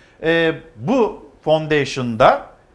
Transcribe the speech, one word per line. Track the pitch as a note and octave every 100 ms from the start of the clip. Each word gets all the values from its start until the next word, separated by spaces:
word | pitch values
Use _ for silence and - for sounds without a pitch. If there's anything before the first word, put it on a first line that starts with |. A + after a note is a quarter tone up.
| _ _
E, | D#3+ E3 E3 C#3+ - G#2
bu | C3+ C4 G#3+ - - _
foundation'da | D#3 D#3 D3+ D3+ C#3 C#3 B2 A2 D3 C#4+ - - _